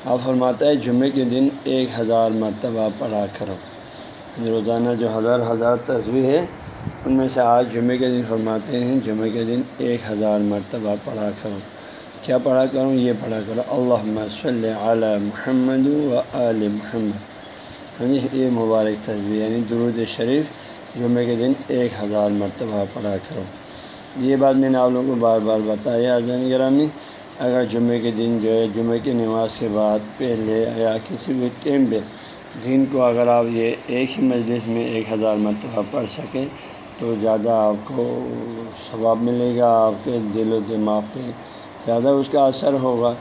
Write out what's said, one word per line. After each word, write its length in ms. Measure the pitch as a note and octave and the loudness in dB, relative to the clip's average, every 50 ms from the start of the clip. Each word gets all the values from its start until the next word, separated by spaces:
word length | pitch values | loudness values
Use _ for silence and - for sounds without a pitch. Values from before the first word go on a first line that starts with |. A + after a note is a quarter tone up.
| - | 0
آپ 140 | C3+ B2 B2+ B2 | 0 0 0 2
فرماتا 420 | C3 C3 B2+ B2+ B2+ A#2+ - D3 | 0 2 2 2 2 2 2 4
ہے، 100 | D3 D3 | 4 4
جمعے 340 | C3+ - B2 A#2+ B2 C3+ C#3 | 2 2 2 2 2 2 2
کے 140 | C3+ C#3 B2+ | 2 0 0
دن 240 | A#2 A#2+ C3 C3+ C#3+ C#3 - - | 2 2 2 2 2 0 -2 -4
ایک 240 | C3+ C3 C3 B2+ A#2+ A2 A#2 | -2 0 0 0 -2 -2 -2
ہزار 320 | A#2 A2 A2+ A2+ A2+ A2+ | 0 2 2 4 4 2
مرتبہ 580 | A2 A2 A2 G#2+ G2+ G#2 - B2 A2+ A2 A2 G#2+ G#2 - | 2 0 0 -2 -2 -4 -4 -4 -2 0 -2 -2 -2 -4
پڑھا 280 | - A#2 G#2+ G#2 G2+ G2 - - | -4 -2 0 -2 -2 -2 -4 -8
کرو۔ 160 | G#2 F#2+ F#2+ F2+ - - - - - - - - - - - - - - - - A#2 | -6 -6 -8 -10 -10 -16 -16 -16 -16 -16 -16 -16 -16 -16 -16 -16 -16 -14 -10 -4 -2
روزانہ 420 | A2+ A2+ A2+ G#2 A2+ A#2 A#2 A#2+ A#2+ A#2+ A2 | 0 0 0 2 0 0 2 2 0 0 0
جو 200 | A#2+ A2+ A2 A2 | 0 0 0 0
ہزار 220 | A2 A#2 B2 B2 A#2 A#2 | 2 2 2 2 2 0
ہزار 260 | A#2 A2+ A#2 A#2+ B2 | 0 2 2 2 2
تسبیح 500 | A#2+ A#2+ - C3 A#2 G#2 G#2+ B2 C3 C3 | 2 0 -2 -2 -2 0 0 2 2 4
ہے، 200 | C3 C#3+ E3 F3+ E3+ - - - - - - - - - - - | 4 4 2 2 -2 -10 -14 -14 -14 -12 -10 -10 -10 -10 -6 0
ان 60 | C3 | 2
میں 160 | C3 C3 C3 C3 C3 | 2 2 2 2 2
سے 60 | C3 | 4
آج 320 | B2 A#2 A#2+ B2 B2+ A#2 | 4 6 6 6 4 2
جمعے 260 | A2 A#2 A#2 B2 B2+ B2 | 0 0 2 2 2 2
کے 100 | C3 B2+ | 2 2
دن 140 | B2 B2 A#2+ A2 | 2 0 0 0
فرماتے 560 | A2+ A2 A2 A2 A2 A2 G2+ - C#3 B2 B2 | -2 0 0 0 -2 -2 -2 -2 -2 -2 0
ہیں، 160 | B2 C3 C3+ G#2+ | 2 0 0 0
جمعے 260 | A2 G#2+ G#2+ A2+ A2+ | 0 -2 0 0 0
کے 140 | G#2 A#2+ A2+ | 0 -2 -2
دن 180 | A2+ A#2+ B2 B2+ - - - | 0 0 -2 -2 -4 -6 -4
ایک 220 | C3 B2 A#2+ A#2 G2+ G#2+ | -2 -2 0 -2 -2 -4
ہزار 300 | G#2+ G#2 A2 G#2+ G#2 G#2 | -2 0 2 2 2 2
مرتبہ 540 | G#2 G#2 G2+ G2+ G2+ - - A#2+ G#2+ G#2 G#2 G#2 - | 2 0 0 -2 -4 -6 -8 -4 -2 -2 -2 -4 -4
پڑھا 260 | C3+ B2 G#2+ G#2 G#2 F#2+ - | -8 -6 -4 -4 -4 -6 -6
کرو۔ 160 | - G#2+ G2+ G2 F#2+ - - - - - - - - - - - | -8 -8 -8 -8 -10 -12 -16 -16 -16 -16 -16 -16 -16 -16 -16 -10
کیا 160 | - - B2+ B2+ | -2 0 0 2
پڑھا 280 | B2 C#3 B2+ C3 C3+ | 2 4 4 4 2
کروں؟ 280 | C3 C3+ C3 C3 C3+ C3+ | 2 2 0 2 2 2
یہ 180 | B2+ B2 B2 A#2 G#2 | 2 2 2 0 0
پڑھا 200 | - A#2 A2+ A2 G#2 | -2 -4 -4 -4 -4
کرو، 140 | G#2 A2 A#2 - - | -4 -4 -4 -2 -2
اللہم 580 | C3 B2+ B2+ B2 A#2+ A2 G#2+ G#2+ G#2+ A2 A2 G#2 G#2 - | 0 0 4 4 2 2 2 -2 -2 -2 -4 -4 -6 -4
صلی 280 | - D3 B2 A#2 A2 A2 A2 G#2 | -2 -2 -2 0 0 -2 -2 0
علی 420 | G#2 A2+ A#2 A2+ A2 A2 G#2+ G#2 G2+ | 2 2 2 4 4 2 2 0 0
محمد 600 | G#2 G#2 - - C3 C3 C3 B2+ C3 C3 C3 C3 | -4 -6 -6 -2 0 2 2 2 2 2 2 2
و 340 | C#3+ D3 D3 D3 C#3 A#2+ B2 - - | 4 2 2 2 2 0 0 -2 -2
آل 360 | - C3+ B2 A#2+ A2+ G#2+ G#2 G#2 | -2 0 0 2 2 2 0 0
محمد۔ 440 | G#2 G#2+ G#2+ - A2+ A#2 A2 G#2 G2+ G#2 - - - - - - - - - - - - - - - - | -2 -4 -6 -6 -4 -2 -2 -2 -4 -6 -10 -14 -16 -18 -16 -16 -16 -16 -16 -16 -16 -16 -16 -16 -8 -4
ہاں 60 | A#2+ | 0
جی، 220 | B2+ C#3 C3+ A#2+ - | 0 2 2 0 0
یہ 180 | C3+ C3+ C3 B2+ | 0 0 2 2
مبارک 520 | B2 A2+ A2+ A2 A2 A2 A2 G#2+ G#2 G#2+ G#2+ | 2 2 2 2 2 2 2 2 0 -2 -4
تسبیح، 400 | A2+ G#2+ G#2 G2+ G2+ G#2+ G#2+ G#2+ | -6 -4 -4 -2 -2 0 0 0
یعنی 160 | A2 A2+ A#2+ A#2 G#2 | 0 0 -2 -2 -2
درود 280 | A#2 A#2 A#2+ A#2+ A2+ A#2 A2+ A2 | 0 0 0 0 0 0 -2 -2
شریف 360 | - - A#2 A#2 C3 D3 D3+ D3+ - - - - - - - - - A#2+ | -2 -2 0 2 2 0 0 -2 -8 -16 -16 -16 -16 -16 -16 -12 -6 -2
جمعے 260 | B2 A#2+ B2 A#2+ A#2+ | 0 2 2 2 2
کے 100 | A#2+ A#2+ | 0 0
دن 180 | A2+ B2 B2+ C3+ C3+ - - | 2 2 0 0 0 -2 -2
ایک 220 | C#3 B2 B2 A#2 G2+ G2+ | 0 0 0 0 -2 -4
ہزار 280 | G#2 G#2 G#2 G#2 G#2 G#2 | -4 0 2 2 2 2
مرتبہ 540 | G#2 G2+ G2+ F#2+ F#2+ - B2 A2+ G#2 G#2 G2 G2 - | 2 0 -2 -2 -4 -6 -6 -2 -2 -2 -2 -2 -4
پڑھا 220 | B2 G#2 G#2 G2 | -6 -4 -2 -4
کرو۔ 260 | F#2 - - D#3+ - F#2+ G2 - - - - - - - - - - - - - | -4 -6 -8 -8 -8 -8 -8 -12 -16 -18 -16 -16 -16 -16 -14 -16 -16 -16 -12 -6
یہ 200 | C3 B2+ C3 C#3 | -2 2 2 4
بات 200 | C3 C#3 C3+ C3+ | 6 6 6 6
میں 120 | C3+ C3+ C3+ | 6 6 4
نے 100 | C3 B2+ | 4 4
آپ 120 | B2+ B2+ | 4 4
لوگوں 180 | B2 B2 B2+ C3+ | 4 2 0 0
کو 60 | C3 | 2
بار 260 | A#2 A#2 A2+ A2+ A2+ | 2 4 4 4 4
بار 200 | G#2+ A2 A2 A2 G#2+ | 2 2 2 2 2
بتایا، 520 | G#2+ G#2+ G#2 G#2+ B2+ A#2+ A#2 A#2+ B2 B2 | 0 -2 -2 -2 0 0 2 2 4 2
عزیزان 340 | A#2+ A#2 A#2+ B2 B2 B2+ B2+ | 2 2 0 -2 0 0 2
گرامی، 360 | B2+ B2+ C3 C3 C3+ C#3+ D3+ D3+ D3+ - - - - - - - - - | 2 2 4 4 4 4 4 2 -2 -10 -16 -16 -18 -18 -18 -18 -10 -2
اگر 260 | C3 B2 B2 B2+ B2 | 0 2 2 2 2
جمعے 360 | G#2+ A2 A#2 A#2+ A#2+ A#2+ A#2+ | 2 0 2 2 2 2 2
کے 100 | A2 A#2+ | 0 -2
دن 280 | A2 G#2+ A#2 A#2 A#2 A2+ | 0 0 0 0 0 0
جو 80 | G#2+ A2 | 2 2
ہے، 160 | A2 A2+ A2+ A2 G2+ | 2 2 2 0 0
جمعے 240 | A2+ A#2 A#2 A#2 A#2 | -2 0 0 0 0
کی 140 | G#2+ C#3 | 0 0
نماز 360 | B2 A#2 A2+ A2+ A2+ A2+ A2+ G#2+ G#2+ - | 0 0 0 0 0 0 0 -2 -2 -4
کے 100 | A#2+ A2 | -4 0
بعد، 260 | G#2 G#2+ G#2+ G#2+ G#2+ G#2+ G#2+ - - - | 0 2 2 2 2 0 -2 -8 -8 -4
پہلے 540 | C3+ B2+ A#2 A2 A2 G#2+ A2 A2 A2+ A#2 A#2 | -2 -2 0 0 0 0 2 2 0 0 0
یا 200 | A2+ A2+ A2 A2 A2 - - | 0 0 0 0 -2 -4 -6
کسی 240 | F3+ B2 - - | -8 -8 -4 -4
بھی 160 | C3+ B2+ B2 B2 A#2+ - | -2 0 0 -2 -4 -4
ٹائم 240 | - D3+ C#3+ C#3 C3+ | -2 0 2 4 4
پہ 120 | A#2 A2 G#2+ G#2 - - - - - - - - - - C3+ A2 | 2 2 -2 -2 -6 -14 -16 -16 -16 -16 -16 -16 -16 -14 -6 -2
دین 200 | B2+ C3 C3+ C3+ B2 | 0 2 2 2 2
کو 100 | C#3 C3 | 2 4
اگر 240 | B2+ B2 A#2 A#2+ A#2+ | 4 4 4 4 4
آپ 180 | A#2+ A#2+ A#2+ A#2 A#2 | 4 4 4 4 2
یہ 180 | A#2 A#2 A2+ A#2 A#2+ - - | 0 0 0 0 -2 -4 -6
ایک 320 | - B2 B2 C3 B2+ - - | -4 -2 -2 -2 -2 0 0
ہی 60 | C3+ | 2
مجلس 440 | C3 B2 A#2+ A2+ A2+ A#2+ A#2+ G#2+ A2+ | 2 2 0 0 -2 -2 -4 -2 -2
میں 160 | A2+ A#2 A#2 | -2 -2 -2
ایک 280 | B2 A2+ A2+ G#2+ A2 | -2 -2 -4 -2 -2
ہزار 240 | A2 G#2+ A2 A2 G#2+ | -2 0 2 2 2
مرتبہ 460 | G#2+ G#2 G#2 G#2+ G#2 - B2 - G#2+ G2+ G2 | 2 2 0 0 -2 -6 -4 -4 -4 -4 -2
پڑھ 160 | - C#3+ A2+ G#2 - | -4 -4 -4 -4 -6
سکیں 300 | D#3 - - - C3 C3+ D3 - - - - - - - - - - | -8 -10 -6 -6 -6 -6 -6 -8 -14 -16 -16 -16 -16 -16 -18 -10 -6
تو 160 | - A#2 A#2 G#2 | -4 -4 -2 0
زیادہ 300 | G#2 A2+ A2 G#2+ G#2 A#2 | 2 2 2 2 2 2
آپ 240 | A2+ A2 G#2+ G#2+ G#2 G#2+ G#2+ | 2 4 4 2 2 0 -4
کو 440 | - C3+ B2+ A#2+ A#2+ B2 B2 B2+ B2 A#2 A#2 A2+ A#2 A#2 A2+ A2+ A2 - - - - | -6 -2 -2 -2 -2 -2 -4 -6 -6 -6 -8 -8 -8 -8 -10 -10 -12 -12 -12 -12 -10
ثواب 320 | - A2 A2 A2+ A2+ A2+ | -6 0 2 2 2 4
ملے 360 | A#2 A#2+ B2 A#2+ B2 B2 A#2+ A#2+ | 2 0 2 2 2 2 4 4
گا، 280 | B2 A#2 A#2 A2+ A2 | 4 6 6 6 4
آپ 60 | A2 G#2 G2+ - | 4 2 0 -4
کے 140 | C#3+ B2 A#2+ G#2+ G#2 G2+ | -2 -2 -2 -2 -2 -2
دل 180 | A2 A2 A2 | 0 0 2
و 60 | A2+ A2 G2+ G2+ | 0 0 -2 -2
دماغ 340 | A2+ G#2+ G#2+ G#2+ G#2+ G#2+ G#2 - | -2 0 0 2 0 0 -2 -4
پہ 80 | - C3 B2+ A#2+ A#2+ - - - - - - - - - - | -10 -10 -10 -10 -10 -12 -14 -16 -16 -16 -16 -16 -16 -8 -2
زیادہ 220 | - A2+ A#2+ A#2+ C#3 | 0 0 2 4 4
اس 200 | C#3 C#3 C3+ - | 4 4 2 2
کا 160 | - C#3+ C#3 | 4 4 4
اثر 280 | C3+ C3 - - D3 | 4 4 2 2 2
ہوگا 420 | C#3 C3+ B2+ B2+ B2 A#2 A#2+ A#2+ A#2+ A#2+ | 2 2 2 2 2 2 2 0 0 -2